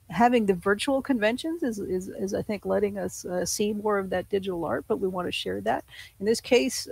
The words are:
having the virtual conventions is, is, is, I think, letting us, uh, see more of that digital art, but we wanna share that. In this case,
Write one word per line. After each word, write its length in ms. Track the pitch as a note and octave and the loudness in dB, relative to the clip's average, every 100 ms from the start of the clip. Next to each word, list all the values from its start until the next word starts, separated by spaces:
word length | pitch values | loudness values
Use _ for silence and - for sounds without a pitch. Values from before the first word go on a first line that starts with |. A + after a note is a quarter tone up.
| - | -4
having 360 | F3 A#3+ B3 G3+ | 4 6 6 4
the 80 | |
virtual 460 | F3+ G3 G#3 - C4+ | 2 2 0 2 0
conventions 600 | C4+ B3 G#3+ B3 D#4+ E4 | 2 2 2 0 -2 -2
is, 160 | C#4+ G#3 | -2 -2
is, 300 | - F#3 F#3+ | -4 -4 -4
is, 260 | - G3 | -6 -4
I 80 | G3 | -2
think, 240 | - G3+ F#3+ | -4 -4 0
letting 320 | G3 G3+ G3+ | 0 0 -2
us, 260 | F#3 - | -6 -6
uh, 200 | - F3+ | -6 -2
see 280 | F3+ - G#3 | -2 0 0
more 260 | G#3 G#3+ G3+ | 0 0 0
of 120 | F#3+ | 0
that 180 | F#3 F3+ | -4 -2
digital 360 | G3 F#3+ F3 | -2 -2 -4
art, 200 | D#3+ - - | -2 -2 -2
but 100 | G#3+ | -2
we 100 | F#3+ | -2
wanna 220 | F#3 D3+ | -2 -4
share 300 | - F#3+ G3 | -4 -4 -4
that. 220 | G3+ C4 - - - - | -2 -2 -4 -18 -18 -4
In 80 | G3+ | 0
this 140 | A3+ | 0
case, 480 | - B3 C4 - - | 4 4 4 -2 -6